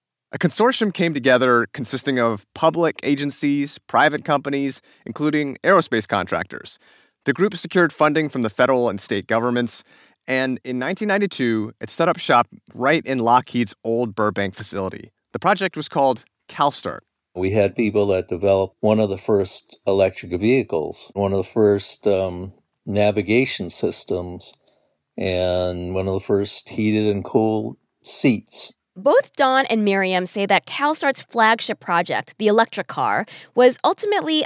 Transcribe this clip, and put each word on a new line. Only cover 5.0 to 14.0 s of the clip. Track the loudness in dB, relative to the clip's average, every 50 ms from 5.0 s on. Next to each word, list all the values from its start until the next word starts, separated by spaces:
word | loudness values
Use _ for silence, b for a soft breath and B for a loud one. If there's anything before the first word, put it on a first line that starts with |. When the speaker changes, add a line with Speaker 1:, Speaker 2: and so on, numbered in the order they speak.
| b
Speaker 1:
including | -14 -8 -4 -2 0 0 0 -2 -4 -8 -2
aerospace | 2 4 4 4 4 2 0 -2 -2 0
contractors. | -2 -2 -2 -2 -4 -4 -4 -6 -10 -14 -16 -16 -20 b b b b b b b b b _
The | -4 0
group | 2 0 0 0 -4
secured | -8 -2 2 2 2 2
funding | 4 2 2 2 4 2 -2 -2
from | -2 -2 -2
the | -2
federal | 2 2 4 4 4 4 2 0
and | 0 -4
state | -4 -4 -4 -4 -2 0
governments, | 0 0 0 0 0 0 -2 -4 -6 -12 b b b b b b b b _ -4
and | -2 -2 -2 -2 -4 -6 -8
in | -8 -8 -6
nineteen | -6 -6 -6 -4 -2 -2
ninety-two, | 0 0 0 -2 -2 -2 -2 0 0 0 -2 -6 -8 _
it | -14 -10
set | -4 0 0 0
up | 0 0
shop | 0 2 4 4 4 2 -4 -16 _ -18 -8
right | -2 0 2 2 2 0
in | -2 -2 0
Lockheed's | 2 4 4 4 4 2 -2 -2 -2 -2 -4 -6 -4
old | -2 -2 -2